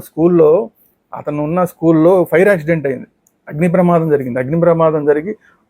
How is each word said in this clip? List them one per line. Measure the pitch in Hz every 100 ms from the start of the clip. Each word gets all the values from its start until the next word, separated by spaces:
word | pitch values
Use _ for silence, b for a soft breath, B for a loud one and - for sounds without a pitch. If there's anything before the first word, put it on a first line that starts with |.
స్కూల్లో, | - - 170 170 151 175 113 _ _ _ _
అతను | 127 139 147 151
ఉన్న | 180
స్కూల్లో | 180 - 165 160 151 185
ఫైర్ | 165 156 202
యాక్సిడెంట్ | 185 147 165 139
అయింది, | 127 - _ _ _ -
అగ్ని | 147 175 185
ప్రమాదం | 175 175 160
జరిగింది. | 143 131 123
అగ్ని | 127 165
ప్రమాదం | 170 165 160 156 147
జరిగి | 147 175 214 b b